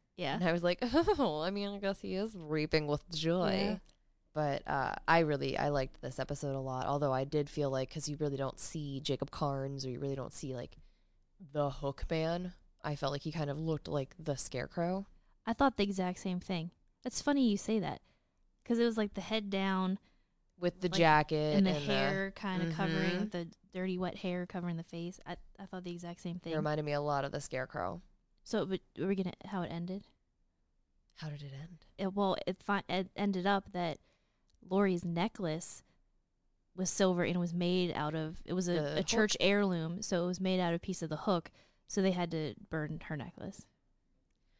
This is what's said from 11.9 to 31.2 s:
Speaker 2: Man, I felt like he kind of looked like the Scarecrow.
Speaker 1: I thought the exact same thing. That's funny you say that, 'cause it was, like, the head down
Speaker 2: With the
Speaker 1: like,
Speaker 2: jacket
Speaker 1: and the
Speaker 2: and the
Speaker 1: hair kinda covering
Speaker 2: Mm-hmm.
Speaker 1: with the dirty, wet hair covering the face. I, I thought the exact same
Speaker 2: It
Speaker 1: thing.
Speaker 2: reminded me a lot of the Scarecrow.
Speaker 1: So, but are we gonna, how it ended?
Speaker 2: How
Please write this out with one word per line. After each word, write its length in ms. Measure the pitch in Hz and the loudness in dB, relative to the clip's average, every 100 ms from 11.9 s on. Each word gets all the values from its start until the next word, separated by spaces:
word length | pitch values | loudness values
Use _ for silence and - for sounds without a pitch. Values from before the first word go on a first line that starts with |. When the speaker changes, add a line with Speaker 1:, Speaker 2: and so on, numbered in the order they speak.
| - - | -4 -2
Speaker 2:
Man, 440 | 160 160 175 180 - - _ | 0 0 -2 -4 -10 -20 _
I 100 | 151 | -6
felt 160 | 147 139 | -2 -2
like 120 | 143 | -2
he 100 | 156 | -4
kind 180 | 160 143 | -4 -2
of 80 | 143 | -2
looked 300 | 160 151 165 | -2 -2 -2
like 260 | 147 135 - | -2 -4 -6
the 200 | 156 139 | -4 -2
Scarecrow. 680 | - 127 - - 170 190 202 - _ _ - | -2 -4 -4 -2 -2 -2 -6 -14 _ _ -2
Speaker 1:
I 60 | |
thought 240 | 233 277 - | 4 4 4
the 40 | |
exact 380 | 202 190 180 180 | 0 2 -2 -2
same 180 | 190 180 | -2 -2
thing. 320 | - 180 170 - _ _ | -2 -4 -4 -10 _ _
That's 180 | 247 - | -8 -2
funny 280 | - 285 240 | 2 4 4
you 60 | 202 | 4
say 240 | - 220 | 2 0
that, 200 | 151 - _ _ _ _ _ _ | 0 -4 _ _ _ _ _ _
'cause 140 | - 233 | 0 2
it 60 | |
was, 120 | 233 220 | 2 2
like, 180 | 208 | -2
the 60 | 196 | -4
head 300 | 180 220 202 | -2 -2 0
down 480 | 190 196 190 185 196 _ _ _ _ _ - | 0 2 2 2 0 _ _ _ _ _ -2
Speaker 2:
With 200 | 175 - | -2 0
the 80 | 180 | 2
Speaker 1:
like, 80 | 156 | 6
Speaker 2:
jacket 580 | 165 151 147 151 151 196 | 8 8 6 2 4 6
Speaker 1:
and 100 | 185 | 6
the 40 | |
Speaker 2:
and 60 | 180 | 4
the 60 | 143 | 2
Speaker 1:
hair 380 | 135 139 190 196 - | 2 2 0 -2 -4
kinda 340 | 202 180 165 | -4 -2 -2
covering 380 | 160 196 160 165 | 0 0 2 2
Speaker 2:
Mm-hmm. 100 | 180 | 0
Speaker 1:
with 120 | 214 | -2
the 160 | 175 170 - _ | -4 -8 -12 _
dirty, 260 | 185 185 180 | -6 -4 -2
wet 200 | 180 - | -4 -4
hair 280 | 185 180 180 | -4 -4 -4
covering 300 | 185 175 165 | -6 -4 -6
the 80 | |
face. 340 | 165 170 170 - - | -6 -8 -8 -10 -12
I, 100 | 175 - - | -12 -14 -16
I 80 | 190 | -12
thought 160 | 185 | -10
the 80 | 180 | -8
exact 300 | 175 175 175 | -8 -10 -8
same 160 | 180 175 | -8 -8
Speaker 2:
It 60 | |
Speaker 1:
thing. 120 | 165 | -4
Speaker 2:
reminded 300 | 156 151 151 | -2 0 0
me 80 | 151 | 0
a 80 | 147 | 0
lot 240 | 147 143 | 0 0
of 80 | 139 | 0
the 80 | 147 | -4
Scarecrow. 600 | - 127 131 151 90 175 - _ _ _ - | -4 -4 -4 -4 -4 -6 -12 _ _ _ -2
Speaker 1:
So, 200 | 214 165 | 0 0
but 140 | 185 - - | -2 -6 -4
are 60 | 185 | 0
we 80 | |
gonna, 180 | 196 180 - 196 | 0 -2 -6 -8
how 160 | 196 | -4
it 100 | 165 | -4
ended? 340 | 170 175 190 - _ _ _ _ _ _ _ _ _ _ | -4 -6 -8 -12 _ _ _ _ _ _ _ _ _ _
Speaker 2:
How 160 | - | -12